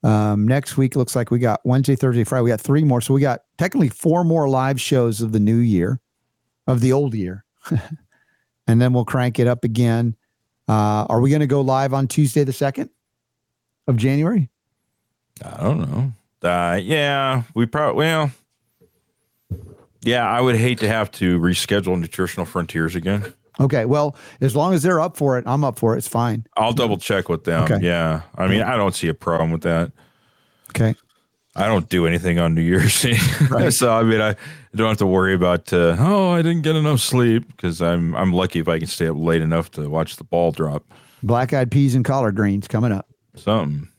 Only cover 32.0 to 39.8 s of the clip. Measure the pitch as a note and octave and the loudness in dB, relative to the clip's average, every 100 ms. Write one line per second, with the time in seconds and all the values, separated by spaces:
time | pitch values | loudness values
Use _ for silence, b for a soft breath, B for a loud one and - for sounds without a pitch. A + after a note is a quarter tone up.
32 | E2 E2+ F2 E2+ E2+ E2 E2 F#2 G#2+ - | 0 0 0 0 2 0 2 2 2 0
33 | B2 A2+ - - C#3 B2 C#3 - B2 A2+ | 0 0 0 2 2 2 0 2 2 2
34 | A2+ A2 G#2+ G2+ B B B G#2 A2 G#2+ | 2 2 0 -2 B B B -2 0 2
35 | G2 F#2 F#2+ F#2+ F2+ F2 - F2+ E2+ E2+ | 2 2 2 2 2 0 0 2 2 4
36 | D3 G3+ F#3 F3 E3 E3+ D3+ D#3 D3+ C#3 | 2 2 2 2 2 0 0 0 2 0
37 | - B2+ A#2+ A2+ - - F2+ E2 E2+ F2 | 0 2 4 2 0 -8 -6 -2 0 0
38 | E2 D2 F#2+ F2 F#2 E2+ D#2+ E2 D#2+ - | -2 0 0 2 0 -2 -2 -2 -4 -4
39 | E2 D2+ E2 E2 D#2+ E2 E2 - | -4 -2 0 0 2 -2 -4 -8